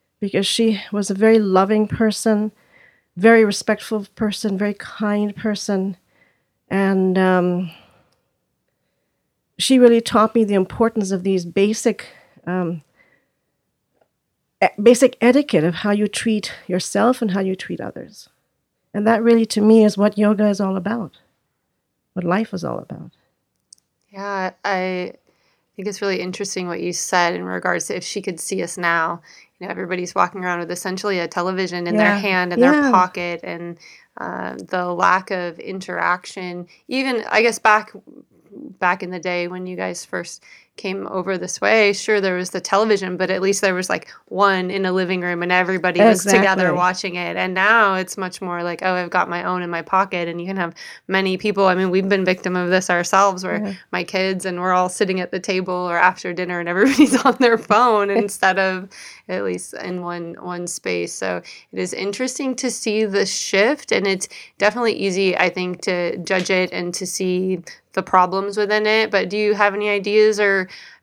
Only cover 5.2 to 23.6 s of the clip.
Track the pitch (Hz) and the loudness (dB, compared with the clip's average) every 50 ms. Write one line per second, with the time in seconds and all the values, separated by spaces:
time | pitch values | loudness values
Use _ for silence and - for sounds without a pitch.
5.2 | 208 208 208 - - 220 208 196 - - 202 190 190 196 180 - _ _ _ _ | -2 -2 -4 -4 -4 -4 -4 -4 -4 -2 -2 -2 -2 -4 -6 -10 _ _ _ _
6.2 | _ _ _ _ _ _ _ _ _ - - 190 196 196 196 190 190 185 185 190 | _ _ _ _ _ _ _ _ _ -4 -2 0 2 2 2 2 2 2 4 4
7.2 | 185 185 185 180 175 180 175 180 185 165 - - _ _ _ _ _ _ _ _ | 4 4 4 4 2 2 0 -2 -4 -6 -10 -16 _ _ _ _ _ _ _ _
8.2 | _ _ _ _ _ _ _ _ _ _ _ _ _ _ _ _ _ _ _ _ | _ _ _ _ _ _ _ _ _ _ _ _ _ _ _ _ _ _ _ _
9.2 | _ _ _ _ _ _ _ - - - 269 254 247 233 233 233 233 - - 208 | _ _ _ _ _ _ _ -6 0 4 6 8 8 8 8 6 2 2 2 2
10.2 | 214 220 - 233 220 202 202 196 190 185 - - 226 226 226 226 202 185 196 185 | 2 4 2 2 2 2 2 2 0 0 0 0 0 0 0 -2 -2 -2 -2 -2
11.2 | 180 196 190 185 175 170 165 190 196 208 220 - - 233 214 - - - - - | -2 0 0 -2 -2 -2 0 2 2 2 2 0 0 -2 -2 -2 -6 -18 -20 -20
12.2 | _ _ _ _ _ 170 180 185 180 165 175 156 - _ _ _ _ _ _ _ | _ _ _ _ _ -6 -4 -2 -2 -4 -4 -8 -10 _ _ _ _ _ _ _
13.2 | _ _ _ _ _ _ _ _ _ _ _ _ _ _ _ _ _ _ _ _ | _ _ _ _ _ _ _ _ _ _ _ _ _ _ _ _ _ _ _ _
14.2 | _ _ _ _ _ _ _ - 190 180 - - 208 233 247 240 277 254 - - | _ _ _ _ _ _ _ 0 0 0 2 4 6 6 8 8 6 4 4 4
15.2 | 233 240 247 285 285 - - 160 151 170 170 - - 208 208 208 208 202 - - | 4 4 6 4 4 2 2 2 2 2 0 -2 -2 0 0 0 0 -2 -2 -2
16.2 | - 226 220 208 - - - - - - 180 180 - - - 202 208 240 254 - | -2 -2 -2 -2 -2 -6 -10 -14 -8 -4 -4 -4 -4 -2 0 2 4 2 2 2
17.2 | 233 208 180 196 190 190 185 185 - - 175 - - - - - - - - - | 0 -2 0 0 -2 -2 -4 -6 -6 -8 -10 -8 -8 -10 -12 -12 -16 -16 -18 -20
18.2 | - _ _ _ _ _ _ _ _ _ _ _ _ _ - 208 208 214 226 214 | -20 _ _ _ _ _ _ _ _ _ _ _ _ _ -6 0 2 2 4 4
19.2 | 226 233 233 226 226 220 - 220 208 214 220 226 214 214 - 190 202 208 208 214 | 6 6 6 6 4 2 2 4 6 8 8 8 8 6 4 4 2 2 2 2
20.2 | 214 208 214 208 214 208 202 196 202 190 190 190 175 202 226 240 202 143 - _ | 2 2 4 4 2 2 2 0 -2 -2 -2 -2 -4 -4 -4 -4 -6 -8 -12 _
21.2 | _ _ _ _ _ _ _ _ _ _ _ _ _ _ _ _ _ _ - 185 | _ _ _ _ _ _ _ _ _ _ _ _ _ _ _ _ _ _ -10 -6
22.2 | 175 170 175 208 226 - - 180 165 98 58 - - - - - - - - _ | -4 -2 -2 -2 -2 -4 -8 -8 -8 -6 -8 -8 -10 -12 -14 -14 -16 -18 -20 _
23.2 | _ _ _ _ _ _ _ _ | _ _ _ _ _ _ _ _